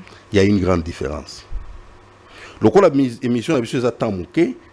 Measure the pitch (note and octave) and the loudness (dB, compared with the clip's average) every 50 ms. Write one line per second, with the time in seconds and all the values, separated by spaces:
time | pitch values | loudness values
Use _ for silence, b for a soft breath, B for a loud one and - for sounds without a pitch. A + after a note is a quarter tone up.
0 | B B B B B B - G2 F#2+ G2+ G#2 G2 F2 F2+ F#2 E2+ D#2+ E2+ E2+ - | B B B B B B 2 4 4 4 4 2 2 2 2 0 0 -4 -8 -8
1 | - C2+ D2 D2 - - - - - - - - - - - - - - - - | -6 -6 -6 -8 -10 -14 -18 -20 -12 -10 -10 -8 -8 -10 -16 -18 -20 -20 -20 -20
2 | - - - - - - B B B B B B G#2+ A2 - F#3+ G3 E3+ C#3+ C#3 | -20 -20 -20 -20 -20 -20 B B B B B B 2 4 6 6 6 6 4 2
3 | C#3 B2 A#2 - - A#2+ B2 A#2+ A2 - D#3+ B2+ A#2+ A2+ - C3+ A#2+ B2 - - | 0 0 -2 -4 -4 -2 -2 -2 0 0 0 -2 -2 -2 -2 -2 -2 -2 -2 -2
4 | B2+ A2+ G2+ F2+ F2 - - D#3+ E3 C4 B3+ - - - | -2 -4 -4 -4 -8 -4 -2 0 0 0 -2 -6 -16 -20